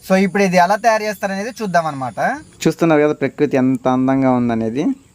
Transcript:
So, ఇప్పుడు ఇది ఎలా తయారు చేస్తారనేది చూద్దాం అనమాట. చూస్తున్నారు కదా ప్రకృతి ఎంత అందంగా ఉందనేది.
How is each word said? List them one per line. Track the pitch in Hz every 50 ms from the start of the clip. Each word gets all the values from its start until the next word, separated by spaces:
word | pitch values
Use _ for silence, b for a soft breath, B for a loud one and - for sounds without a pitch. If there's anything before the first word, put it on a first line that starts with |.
| _ -
So, | 190 190 196
ఇప్పుడు | 196 156 202 202 190
ఇది | 175 180 175
ఎలా | 180 202 220 220 233
తయారు | 220 220 214 214
చేస్తారనేది | 208 - - 196 190 190 202 240 233 -
చూద్దాం | 226 202 165 170 160 160
అనమాట. | 147 135 131 123 101 - 151 190 247 294 - - - - -
చూస్తున్నారు | 180 156 - 170 165 160 147 147
కదా | 151 151 - 139
ప్రకృతి | 131 - - 147 139 139 135 127
ఎంత | 131 131 127 - 131 127 127
అందంగా | 131 131 135 135 135 131 127 123
ఉందనేది. | 120 120 117 113 113 113 113 131 165 277 262 - _ _